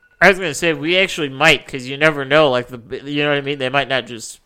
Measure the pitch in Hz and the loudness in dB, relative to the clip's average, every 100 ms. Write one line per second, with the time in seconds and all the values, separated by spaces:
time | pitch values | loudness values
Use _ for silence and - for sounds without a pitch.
0 | _ - 180 190 180 135 170 147 151 180 | _ 2 4 4 -2 -2 -2 -2 0 0
1 | 190 - 143 135 160 139 - 135 123 139 | 0 -2 -6 2 4 4 0 -12 -8 0
2 | 156 143 135 151 143 123 123 123 110 117 | 0 0 2 4 4 2 -4 -10 -12 -12
3 | 139 147 147 143 139 143 127 139 127 131 | -6 -2 0 -2 -2 -4 -2 -2 -2 -4
4 | 117 113 - - | -6 -12 -14 -18